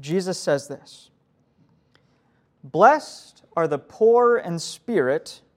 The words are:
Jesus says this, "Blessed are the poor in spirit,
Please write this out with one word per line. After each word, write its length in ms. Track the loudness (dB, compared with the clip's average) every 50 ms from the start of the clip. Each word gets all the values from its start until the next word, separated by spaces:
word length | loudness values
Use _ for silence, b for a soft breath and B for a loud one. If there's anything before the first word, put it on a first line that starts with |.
Jesus 380 | -8 -4 -4 -4 -4 -4 -6 -6
says 300 | -4 -2 -2 -2 -4 -8
this, 420 | -14 -16 -18 -20 -20 -20 -20 _ _ _ _ _ _ _ _ _ _ _ _ _ _ _ _ _ _ _ _ _ _ _ _ _ _ _ _ _ _ _ -18
"Blessed 840 | -8 0 4 6 6 6 4 0 -8 -16 -20 -20 -20 _ _ _ _ _
are 120 | -4 -2 -2
the 100 | -2 -6
poor 580 | -6 -12 -4 0 2 4 4 4 4 2 2
in 220 | 0 -2 -6 -8 -8
spirit, 840 | -8 -12 -14 -14 _ -4 -2 0 0 0 -2 -2 -4 -10 -16 -20 _ _ _